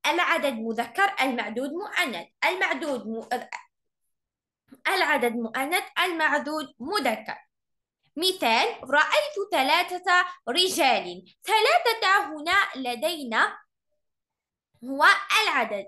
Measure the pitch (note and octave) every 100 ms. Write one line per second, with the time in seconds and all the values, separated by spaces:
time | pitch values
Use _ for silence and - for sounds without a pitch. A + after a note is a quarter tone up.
0 | D4 E4 D4 E4 C#4 A3+ A3+ A3 A#3 -
1 | G4 G4 C4 A#3+ G#3 A3+ C4+ E4+ G#4 -
2 | D#4 F3 - _ D#4 F#4 F#4 C#4 D4+ B3
3 | G#3 A3+ A3 B3 - - - _ _ _
4 | _ _ _ _ _ _ _ - D#4 F#4+
5 | D4+ C#4+ A#3+ A#3+ A3 B3 C#4+ F#4 G4 -
6 | F#4 E4 D4+ C#4+ D4 D#4 - - C#4 G#4
7 | B3 G#3+ - - _ _ _ _ _ _
8 | _ C#4+ F#4 F#4 B3 A#3 A#4+ - B3+ D4
9 | - D5 D5 G4+ G4+ D#4+ C4+ E4 F4+ F4+
10 | F#4 F4+ F#4 - A#3 D#4+ F#4 - C4+ G#3
11 | F3 F3+ - _ - G#4+ A#4+ E5+ A#4 A4+
12 | G4 G4+ G4+ D4+ D#4+ G4 - C4 B3 A#3
13 | D#4 E4 B3 A3+ F#4 - _ _ _ _
14 | _ _ _ _ _ _ _ _ B3 C4+
15 | F4 G4 - G#4+ G4+ C#4+ A3 G3+